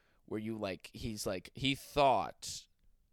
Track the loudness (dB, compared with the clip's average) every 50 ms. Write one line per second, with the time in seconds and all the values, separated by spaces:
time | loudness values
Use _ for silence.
0 | _ _ _ _ _ -6 -6 -4 -4 -4 -4 -2 -2 -4 -4 -6 -8 -14 -12 -8
1 | -6 -6 -6 -4 -4 -4 -4 -4 -6 -12 -6 0 2 2 2 0 -2 -2 2 6
2 | 6 6 6 4 2 -2 -6 _ -10 -10 -10 -10 -12 _ _ _ _ _ _ _
3 | _ _